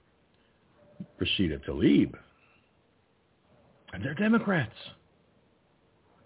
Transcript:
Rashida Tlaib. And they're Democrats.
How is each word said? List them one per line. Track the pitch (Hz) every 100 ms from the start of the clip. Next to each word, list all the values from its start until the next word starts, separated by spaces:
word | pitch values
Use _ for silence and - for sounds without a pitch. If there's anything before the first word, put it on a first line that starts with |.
| _ _ _ _ _ _ _ _ - - - -
Rashida | 87 - 87 69
Tlaib. | - 69 139 170 95 - - _ _ _ _ _ _ _ _ _ _ _ _ _ _ _ -
And | 87
they're | 127
Democrats. | 156 214 226 202 180 110 - - - _ _ _ _ _ _ _ _ _ _ _ _